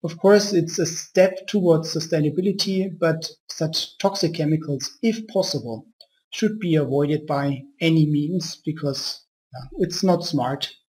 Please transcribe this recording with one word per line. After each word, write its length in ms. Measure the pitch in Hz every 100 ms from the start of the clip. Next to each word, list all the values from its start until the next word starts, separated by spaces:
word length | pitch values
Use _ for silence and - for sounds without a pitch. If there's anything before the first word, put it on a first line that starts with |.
Of 140 | 165 160
course, 340 | 196 208 208
it's 280 | 190 165 -
a 60 | 160
step 600 | - - - 185 185 -
towards 460 | 208 175 160 160
sustainability, 960 | 165 156 160 147 151 185 196 - 190 190 160
but 300 | 165 160 160 - _
such 480 | - 160 156 - -
toxic 340 | 196 196 165
chemicals, 640 | 160 151 156 156 139 - -
if 240 | 226 226 -
possible, 580 | 196 185 143 117 110 - _ _ _ _
should 280 | - 214 214
be 160 | 175 156
avoided 500 | 135 139 143 151 151
by 360 | 143 143 135 - _
any 260 | 165 160 151
means, 560 | 147 147 185 - - -
because, 580 | 156 147 135 - - _ _ _
yeah, 320 | 127 - 370 180
it's 180 | -
not 220 | 190 170 -
smart. 440 | 143 123 143 - -